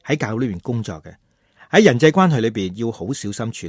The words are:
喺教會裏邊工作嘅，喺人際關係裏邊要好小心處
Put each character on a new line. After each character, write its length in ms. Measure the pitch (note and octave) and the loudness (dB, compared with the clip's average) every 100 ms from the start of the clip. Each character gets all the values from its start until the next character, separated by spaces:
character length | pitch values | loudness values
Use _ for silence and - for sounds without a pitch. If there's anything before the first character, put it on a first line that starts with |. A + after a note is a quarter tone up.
喺 120 | - D3 | -4 -4
教 200 | A2 A2+ | -2 -4
會 100 | B2+ | -4
裏 80 | |
邊 60 | F2+ | -6
工 200 | - A#2 | -6 -6
作 200 | G#2+ D#2+ | -6 -10
嘅， 120 | - - _ _ _ _ - | -14 -20 _ _ _ _ 0
喺 120 | G3 | 4
人 140 | G3+ A#2+ | 6 6
際 120 | D#3 | 4
關 200 | F#3+ F3+ | 6 4
係 80 | C3+ | 4
裏 100 | A2+ | 0
邊 220 | A2 F#2+ | -2 -4
要 180 | F#2+ A#2 | -4 -6
好 200 | A2 F2+ | -6 -8
小 200 | C#3 G#2 | -8 -8
心 180 | G2+ A2 | -6 -8
處 160 | - | -8